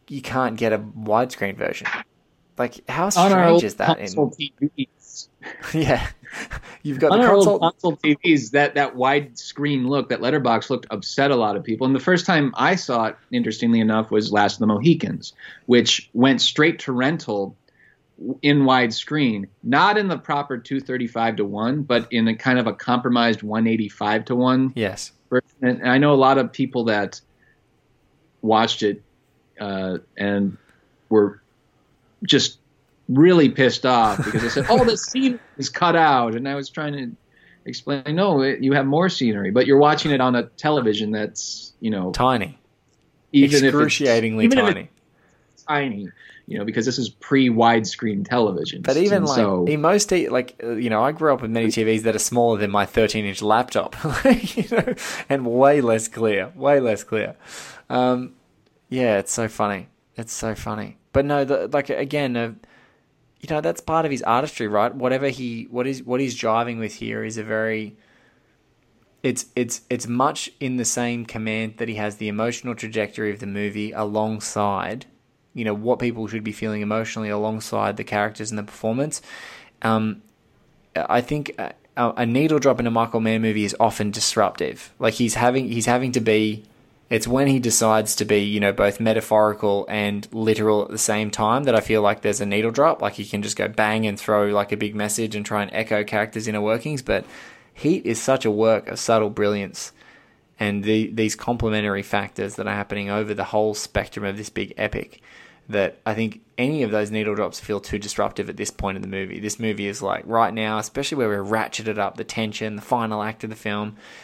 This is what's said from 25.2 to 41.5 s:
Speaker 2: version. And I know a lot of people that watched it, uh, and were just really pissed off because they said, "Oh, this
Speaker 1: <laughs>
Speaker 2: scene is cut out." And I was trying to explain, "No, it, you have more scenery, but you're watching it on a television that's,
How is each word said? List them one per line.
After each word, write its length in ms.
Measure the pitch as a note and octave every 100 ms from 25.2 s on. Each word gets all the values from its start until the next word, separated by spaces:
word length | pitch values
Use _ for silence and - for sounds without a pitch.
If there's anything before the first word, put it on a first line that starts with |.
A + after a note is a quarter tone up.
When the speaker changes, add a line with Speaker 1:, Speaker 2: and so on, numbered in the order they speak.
| -
Speaker 2:
version. 180 | B2+ - -
And 260 | B2+ A#2+ B2+
I 100 | C3
know 140 | D3
a 40 | C#3+
lot 220 | C3+ C#3
of 140 | A#2
people 320 | - B2+ B2+
that 360 | A2+ G#2 G2+ - _ _ _ _ _ _ _ _ _ _ _ _
watched 400 | A2 A2 A2+ -
it, 200 | G#2 G2+ _ _ _ _ _ -
uh, 380 | G#2 G2 F#2+ F#2 - -
and 400 | G2+ G2+ G2 F2+ _ _ _ _ -
were 320 | A2 G2+ G2+ _ _ _ _ _ _ _ _
just 340 | - C#3 - - _ _ _ _ -
really 400 | C3 E3+ F3+ C#3
pissed 380 | - B2+ A#2 C3
off 360 | A#2+ A2 G2+
because 200 | B2 A2
they 60 | A#2
said, 180 | C3+ C3
"Oh, 160 | A#3
this 180 | A#3+ G#3+
Speaker 1:
<laughs> 80 | -
Speaker 2:
scene 280 | C4 C4 A#3+ - -
is 120 | C3+
cut 280 | - F3 E3
out." 380 | D#3+ C3 A#2+
And 140 | C3+ C3+
I 60 | C#3+
was 120 | C3+
trying 240 | - D3+
to 220 | C#3+ B2 A#2 _ _ _ _
explain, 380 | - B2 - C#3+ C3 D#3
"No, 260 | G3+ D3
it, 180 | C3+ C3
you 120 | C3+
have 120 | C#3 C3+
more 220 | D3 F#3
scenery, 420 | - B2 G#2 G2
but 160 | A2 B2+
you're 120 | C#3
watching 320 | D3 D3+ D#3
it 100 | C#3
on 140 | B2+
a 100 | B2
television 680 | A#2+ - D#3 D3+ A#2 G#2 G#2+
that's, 600 | G#2+ G#2+ - -